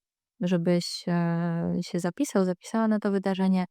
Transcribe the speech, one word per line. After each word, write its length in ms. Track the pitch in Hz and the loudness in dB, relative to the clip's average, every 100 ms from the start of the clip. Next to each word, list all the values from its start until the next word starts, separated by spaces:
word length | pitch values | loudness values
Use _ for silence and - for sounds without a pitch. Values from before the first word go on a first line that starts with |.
| _ _ _ - | _ _ _ -6
żebyś, 600 | 180 180 170 175 - - - | 0 0 2 2 0 -6 -2
e, 640 | 175 170 165 170 165 175 175 | 0 0 0 -2 -2 -2 -2
się 180 | 175 175 | -4 -4
zapisał, 460 | 175 - 285 - 185 | -4 -2 0 2 2
zapisała 420 | 180 - 226 220 | 0 -4 -2 0
na 120 | 214 | 0
to 120 | 208 | 0
wydarzenie. 540 | 196 196 185 190 185 180 | 0 0 0 2 2 0